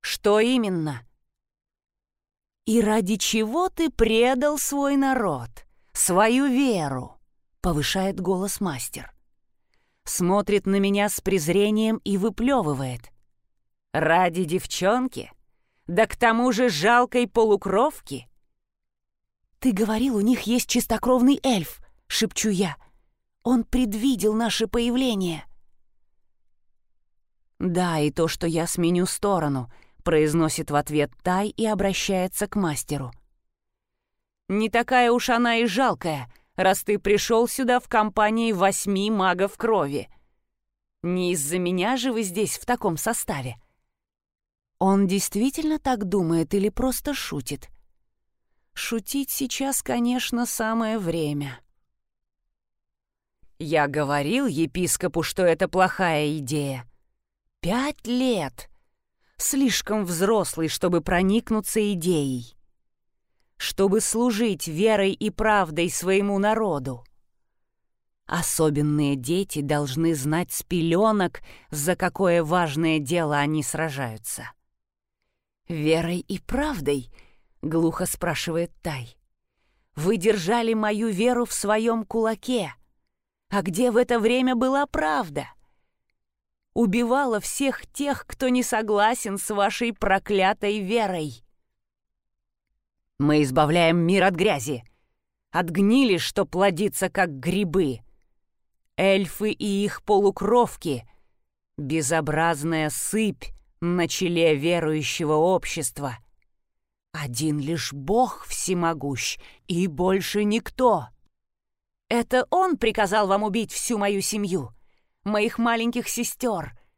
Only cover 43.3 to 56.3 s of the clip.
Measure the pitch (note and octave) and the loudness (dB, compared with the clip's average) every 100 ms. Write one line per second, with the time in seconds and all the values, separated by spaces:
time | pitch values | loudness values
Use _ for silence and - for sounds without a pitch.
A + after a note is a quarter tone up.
43.3 | D#3 B2+ A#2+ _ _ _ _ _ _ _ | -6 -8 -12 _ _ _ _ _ _ _
44.3 | _ _ _ _ _ F#3+ G3 G3 G3 - | _ _ _ _ _ 2 4 4 2 -2
45.3 | G3 B3+ C#4 D#4 D#4 - B3 G#3 G3+ E3 | -2 -2 -2 -2 -2 -2 -2 0 0 2
46.3 | E3 D#3+ G3+ G3+ - C4 B3 - C#4 - | 0 2 0 0 0 -2 -2 -6 -8 -6
47.3 | D3+ B2+ C#3+ - - _ _ _ _ _ | -8 -8 -10 -12 -20 _ _ _ _ _
48.3 | _ _ _ _ - - A#3 G3 C#4 C4+ | _ _ _ _ -12 -6 -6 -4 -6 -4
49.3 | - C4 - C4+ C4+ - A#3+ A#3+ B3 B3 | -4 -6 -4 -4 -4 -2 0 0 0 -2
50.3 | A#3+ A#3+ - A3 A3+ A3 A3 F3+ E3 D3+ | -2 -2 -2 -2 0 -2 -2 -2 -2 -2
51.3 | D3 C#3 B2 _ _ _ _ _ _ _ | -2 -6 -10 _ _ _ _ _ _ _
52.3 | _ _ _ _ _ _ _ _ _ _ | _ _ _ _ _ _ _ _ _ _
53.3 | _ - _ D#3+ D#3 D3 C#3+ C#3+ D3 C#3+ | _ -20 _ -2 0 2 0 0 0 0
54.3 | A#3+ C#4 D3 D#3+ - F3 - F3+ E3 D#3 | 0 0 0 -2 0 -2 -2 -2 -2 -4
55.3 | - F3+ E3 F#3 F#3 F#3 - F#3 D#3 D3+ | 0 2 2 0 2 2 2 0 2 0